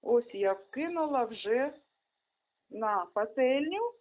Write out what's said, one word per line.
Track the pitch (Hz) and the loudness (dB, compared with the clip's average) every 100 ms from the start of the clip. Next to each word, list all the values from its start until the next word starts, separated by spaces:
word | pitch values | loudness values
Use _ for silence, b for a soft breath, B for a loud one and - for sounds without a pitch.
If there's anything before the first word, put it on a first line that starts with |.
Ось | - 240 240 | 4 2 2
я | 196 196 | -2 0
вкинула | 196 - 254 330 339 302 277 | 0 -6 -6 -4 -2 0 0
вже | 226 226 202 233 285 285 _ _ _ _ _ _ _ _ _ | -2 -4 -2 0 0 -4 _ _ _ _ _ _ _ _ _
на | 208 220 202 175 | -4 0 0 -2
пательню. | - 208 220 262 269 302 381 480 - | -2 -2 2 2 4 0 -2 -4 -6